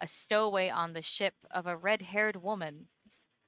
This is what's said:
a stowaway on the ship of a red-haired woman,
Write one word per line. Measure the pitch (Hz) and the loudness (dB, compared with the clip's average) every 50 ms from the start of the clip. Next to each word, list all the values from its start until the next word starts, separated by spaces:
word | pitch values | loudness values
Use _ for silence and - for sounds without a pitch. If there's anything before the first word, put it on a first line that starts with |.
a | 175 170 | -8 -8
stowaway | - - - - 220 214 220 214 196 196 185 185 | -8 -10 -2 2 2 4 4 4 4 4 2 2
on | 117 170 170 165 165 | 2 0 0 -2 -4
the | 165 156 | -6 -6
ship | - - - 202 190 - _ - - | -6 -2 0 0 -2 -2 _ -10 -6
of | - 180 170 | -4 -4 -2
a | 180 175 | -2 -4
red-haired | 165 175 196 214 214 196 175 190 208 214 214 208 | -2 0 2 2 0 0 -2 0 2 2 2 0
woman, | 190 170 196 214 196 170 156 147 151 170 - _ _ _ _ _ _ _ _ _ _ _ | -2 -2 -2 -2 -2 -2 -6 -6 -10 -16 -20 _ _ _ _ _ _ _ _ _ _ _